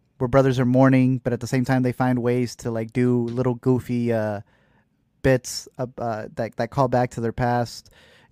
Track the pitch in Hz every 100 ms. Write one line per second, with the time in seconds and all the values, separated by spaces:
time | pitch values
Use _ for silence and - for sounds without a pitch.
0 | _ - 127 135 135 127 123 127 135 131
1 | 127 127 - 117 117 131 123 131 127 120
2 | 127 123 120 123 120 - 123 113 113 127
3 | 123 123 117 120 127 120 131 127 - 120
4 | 117 113 107 101 - _ _ _ _ _
5 | _ _ 135 127 - - - - 127 -
6 | 117 107 - - 110 - 117 - 131 123
7 | 123 - 117 - 123 120 117 - - _
8 | _ _ _